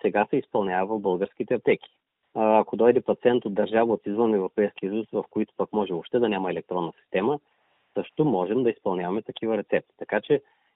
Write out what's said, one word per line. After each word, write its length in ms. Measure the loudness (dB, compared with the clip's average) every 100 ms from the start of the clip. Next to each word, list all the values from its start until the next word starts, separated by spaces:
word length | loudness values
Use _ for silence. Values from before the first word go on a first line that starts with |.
сега 240 | 0 0 0
се 60 | -2
изпълнява 500 | -2 -2 0 -2 -2
в 140 | -2
българските 540 | -2 -2 -2 -6 -4
аптеки. 360 | -2 0 0 -2 _ _ _ _
А, 240 | 0 4 4
ако 180 | 4 4
дойде 240 | 4 4
пациент 440 | 2 0 2 2
от 100 | 0
държава 380 | -2 0 2 2
от 140 | 0 -2
извън 280 | 0 2
Европейския 560 | 2 0 0 -2 -2 -6
съюз, 160 | -6 -6
в 120 | -6 -4
които 240 | -4 -4 -4
пък 160 | -4
може 200 | -4 -4
въобще 260 | -4 -4 0
да 100 | 0
няма 220 | 0 -4
електронна 420 | -6 -6 -6 -6 -8
система, 360 | _ -2 -2 -2 -8 _ _ _ _ -8
също 260 | -6 0
можем 380 | 0 2 0 0
да 80 | 0
изпълняваме 520 | -2 -4 -4 -4 -6
такива 340 | -6 -8 -4 -4
рецепти. 380 | -2 -4 -4 -12
Така 220 | -6 -4
че 220 | 0 0 -2 _ _